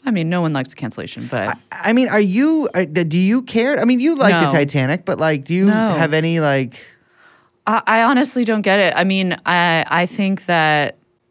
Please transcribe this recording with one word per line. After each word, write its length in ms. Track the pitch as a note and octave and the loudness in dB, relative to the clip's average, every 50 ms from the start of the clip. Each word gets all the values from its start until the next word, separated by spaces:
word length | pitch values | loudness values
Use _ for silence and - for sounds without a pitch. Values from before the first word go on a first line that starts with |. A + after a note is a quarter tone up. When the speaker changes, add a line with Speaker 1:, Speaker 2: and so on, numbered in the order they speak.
| - | -6
Speaker 1:
I 60 | C4+ | -4
mean, 180 | A3 F3 D#3+ E3 | -2 -2 -2 -2
no 120 | F3+ F3+ | -2 -2
one 100 | E3+ D#3+ | -2 -2
likes 200 | D3 C3+ C3 - - | -2 -4 -6 -8 -10
a 20 | |
cancellation, 520 | - C3 A2+ - - E2+ E2+ - A2+ A#2 B2 | -10 -10 -10 -8 -10 -12 -12 -12 -12 -10 -6
but 200 | C3 A2+ G2 G#2+ | -6 -4 -4 -4
Speaker 2:
I, 400 | - - _ - - - - G3+ | -6 -8 _ -18 -14 -6 -2 0
I 40 | A3+ | 2
mean, 140 | B3+ B3+ | 2 2
are 120 | - G3+ G#3+ | 2 2 2
you, 500 | G#3 F#3 F#3 A#3+ C#4+ D#4 D#4+ D#4 C4 - - | 2 2 2 2 2 2 2 0 -2 -2 -2
are, 120 | F3+ F#3 | -2 -2
d-, 180 | D3 D3+ F3+ E3+ | 0 -2 -2 -2
do 160 | D3+ D#3 F3+ | 0 0 2
you 240 | F#3 G3 A#3 C4 B3+ | 2 2 2 0 -2
care? 360 | - - A3+ A#3 C#4 C#4+ - | -2 -2 0 0 0 0 0
I 60 | A3+ | 2
mean, 140 | A#3+ B3+ A#3+ | 2 2 2
you 160 | C4 D#4+ E4 | 2 0 2
like 180 | C#4 B3+ G3+ F3+ | 4 4 4 4
the 140 | E3 D#3+ | 4 2
Speaker 1:
No. 40 | C#3 | 2
Speaker 2:
Titanic, 540 | C#3 D3+ C#3+ C#3+ - C#3 C3 C3+ D#3+ F#3 - | 2 2 0 0 0 -2 0 0 -2 -2 -2
but, 140 | F#3+ E3 - | -6 -4 0
like, 240 | D#3+ D#3+ D#3 C#3 C3+ | 0 0 0 -2 -2
do 100 | D#3+ E3+ | -4 -2
you 120 | F#3 G3 | 2 2
Speaker 1:
No. 60 | G3+ G#3+ A3 A3+ G#3+ F3 | 2 2 2 0 0 0
Speaker 2:
have 200 | D#3 E3 D3+ D3+ | 0 0 0 0
any, 260 | D#3+ D#3+ E3 E3 E3 | 0 0 0 0 0
like 400 | D#3 C#3+ C#3 C3+ C3 B2+ - - - - _ _ _ _ _ _ _ - _ _ _ _ _ _ - | 2 2 2 0 0 -4 -8 -16 -20 -20 _ _ _ _ _ _ _ -20 _ _ _ _ _ _ -4
Speaker 1:
I, 140 | G#3+ A3 A3 - | -2 -2 -2 0
I 160 | - A3 A3+ A3+ | 0 2 2 2
honestly 420 | A#3+ C#4 B3 C#4+ - - B3+ A#3+ | 2 2 2 0 0 -2 -2 -2
don't 180 | A3+ A3 G#3+ F#3+ | 0 -2 0 0
get 160 | G3 F#3+ G3+ | 2 2 2
it. 140 | F#3+ E3 - | 2 2 2
I 80 | - F3+ | 0 0
mean, 320 | F#3+ F#3+ F#3+ F#3 F3+ E3+ - - | 0 0 0 0 -2 -4 -4 -2
I, 400 | E3+ F3 F3 F3 F3 E3 D#3+ - - | -2 0 2 2 2 0 0 -2 -2
I 160 | D3+ E3+ F3 | -2 -2 -2
think 380 | F3 - - G3 F#3+ F#3+ - - | -2 -2 -4 -2 -2 -2 -4 -2
that 520 | - F3 E3 D#3 D#3 D3+ D3 C#3+ - - _ _ _ _ _ _ _ | -2 0 0 2 2 2 0 0 -2 -6 _ _ _ _ _ _ _